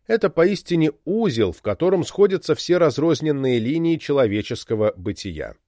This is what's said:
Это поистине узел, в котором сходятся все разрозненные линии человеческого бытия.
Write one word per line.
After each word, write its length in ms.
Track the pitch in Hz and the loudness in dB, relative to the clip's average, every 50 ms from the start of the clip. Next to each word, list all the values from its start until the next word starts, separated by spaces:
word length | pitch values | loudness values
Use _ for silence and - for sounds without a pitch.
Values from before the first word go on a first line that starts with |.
| _ | _
Это 240 | - - 226 202 180 | -2 0 0 0 0
поистине 600 | - 165 170 196 202 - - - 175 165 156 151 - _ _ | 2 2 2 2 2 -2 -4 -2 0 2 2 0 0 _ _
узел, 480 | 160 202 226 226 175 113 113 104 90 | -4 -2 0 0 0 0 0 0 0
в 100 | 82 - | -2 -4
котором 420 | - 104 98 - 160 185 190 175 147 | -6 -6 -4 0 0 0 2 0 -2
сходятся 500 | - - 190 202 185 190 170 - - 147 | -4 2 2 2 4 2 -2 -2 -2 -2
все 240 | - - - 175 175 | -2 0 0 2 4
разрозненные 800 | 165 147 - 139 151 170 147 - 156 156 143 135 135 131 123 117 | 4 2 2 2 2 2 2 0 0 -2 -2 0 0 0 0 0
линии 380 | 110 127 156 165 165 165 165 | 0 0 -2 0 0 0 0
человеческого 960 | 151 - - 143 139 123 101 101 107 98 - 120 - - - 117 107 107 107 - | -2 -2 0 2 2 2 2 0 -2 -2 -4 -8 -10 -4 -4 -2 0 0 0 -2
бытия. 600 | 92 90 104 98 - - 98 80 76 62 53 - _ _ | -2 -8 -8 -8 -6 -10 -10 -8 -8 -10 -12 -12 _ _